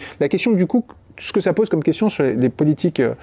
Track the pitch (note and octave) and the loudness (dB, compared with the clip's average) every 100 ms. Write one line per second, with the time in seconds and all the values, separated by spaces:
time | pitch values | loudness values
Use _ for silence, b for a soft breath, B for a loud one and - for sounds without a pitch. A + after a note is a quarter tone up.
0 | B - F#3+ F#3+ B3 G3 F3+ B3 - - | B -4 -2 0 2 0 2 0 -2 -10
1 | - - - G3+ F#3 E3+ A3 D#3+ D#3 D#3 | -20 -12 -4 -2 0 0 0 0 0 0
2 | G#3+ - C3+ G#2+ B2+ - D3+ D3+ F3+ D#3 | 0 0 0 2 0 2 0 2 0 0
3 | A#2 - | -2 -2